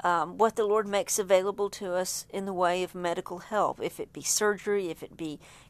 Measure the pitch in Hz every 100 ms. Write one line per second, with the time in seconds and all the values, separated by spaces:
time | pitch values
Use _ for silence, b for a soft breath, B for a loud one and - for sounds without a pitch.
0 | 175 175 160 180 220 - 208 214 202 202
1 | 180 - 190 190 190 202 202 - 196 180
2 | 185 - - - 196 180 175 180 180 180
3 | 175 170 - 175 - 214 175 - 143 -
4 | - - 139 - 208 202 - 202 180 160
5 | - - 160 147 b b b